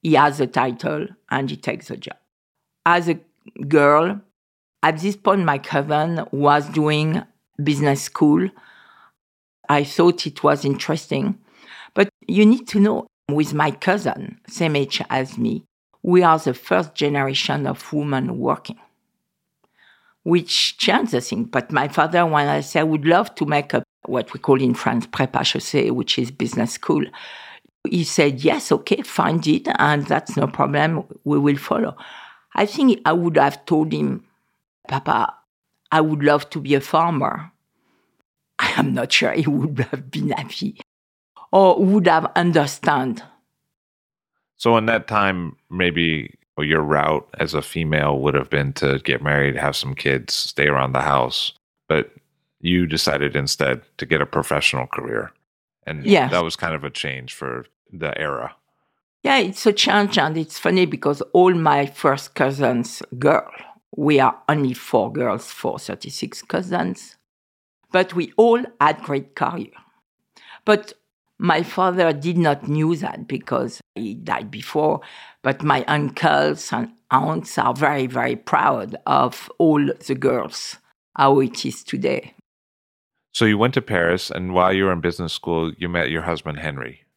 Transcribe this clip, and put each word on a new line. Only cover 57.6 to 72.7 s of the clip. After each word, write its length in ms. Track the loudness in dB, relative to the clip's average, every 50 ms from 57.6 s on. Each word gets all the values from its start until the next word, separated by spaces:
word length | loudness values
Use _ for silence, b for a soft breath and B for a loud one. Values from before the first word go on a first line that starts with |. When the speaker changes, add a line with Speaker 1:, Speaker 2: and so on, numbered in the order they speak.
| -12 _ _ _ _ _
Speaker 2:
the 240 | -14 -10 -8 -8 -6 -6
era. 340 | -6 -6 -6 -6 -8 -10 -14 _ _ _ _ _ _ _ _ _ _ _ _ _ _
Speaker 1:
Yeah, 160 | 0 0 2
it's 260 | 0 -2 -4 0 0
a 80 | 0 2
change. 460 | 2 0 2 2 2 2 2 2 0
And 180 | 0 0 -2 -4
it's 220 | -6 -6 -10 -4
funny 260 | -2 0 2 2 2
because 360 | 0 -2 -4 -2 -2 -2 -2 -6 0 _
all 220 | 4 6 6 4
my 320 | 4 2 2 2 2 0 -2
first 480 | -6 -2 0 0 0 0 -4 -14 _
cousins, 680 | 0 0 0 0 0 0 0 2 0 -4 -4 -8 -14 -14 -14 -10 0
girl, 320 | 2 2 2 2 0 -4 B B B B B B _ _ -8 -2
we 220 | 0 2 4 6
are 180 | 4 4 2 0 _ 0
only 280 | 0 2 0 -2 -2
four 360 | -6 -10 0 0 0 0 0
girls, 380 | -2 -4 -2 -2 -2 -4 -6 -12
four 280 | -18 -8 -6 -6 -6 -6
thirty-six 640 | -10 -12 -12 -12 -12 -14 -10 -10 -10 -10 -10 -16 -12
cousins. 760 | _ -4 -4 -4 -2 -4 -2 -2 -4 -6 -8 -14 -20 _ _ _ _ _ _ _ _ _ _ _ _ _ _ _ _
But 220 | 0 0 0 0 0
we 180 | -4 -4 -2 4 4
all 240 | 6 6 6 2 0 -6 -2 _
had 220 | 2 2 2 0
great 320 | -4 -4 -4 -4 -4 _ _
career. 400 | -4 -4 -4 -4 -8 -12 -12 _ -20 _ _ _ _ _ _ _ _ _ _ B B B B B B B
But 280 | 2 2 2 2 -8 -20 _ _ _ _ _ _ _ _ _ 0
my 200 | 0 2 2 0
father 500 | -2 -2 0 0 0 2 2 2 2 2
did 240 | 0 -2 -2 0 2
not 300 | 2 2 2 0 -2
knew 280 | -4